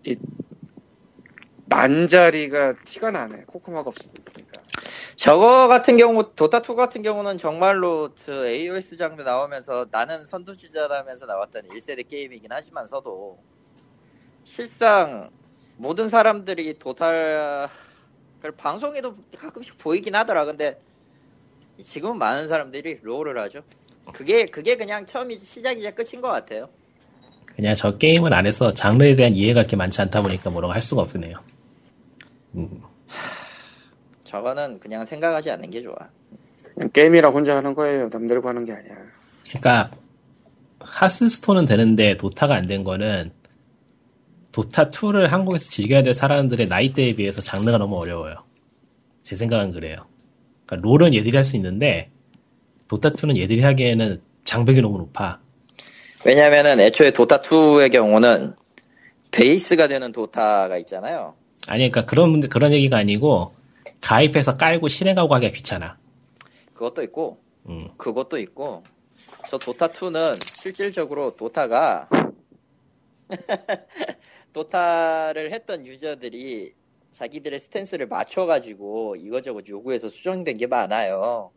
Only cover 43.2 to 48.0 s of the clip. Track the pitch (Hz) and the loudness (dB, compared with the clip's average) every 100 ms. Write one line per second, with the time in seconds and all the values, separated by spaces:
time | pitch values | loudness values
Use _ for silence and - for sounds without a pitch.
43.2 | 85 _ _ _ _ _ _ _ _ _ | -8 _ _ _ _ _ _ _ _ _
44.2 | _ _ _ - 107 - 147 - 208 202 | _ _ _ -6 -2 2 2 0 -2 2
45.2 | 175 180 185 175 - - 104 135 127 127 | 2 2 0 -4 -6 -6 2 4 4 2
46.2 | 139 143 135 120 104 90 131 135 127 107 | 2 2 0 0 0 0 0 2 0 0
47.2 | 98 - - 101 110 117 101 95 | -4 -4 -6 -2 2 2 0 -4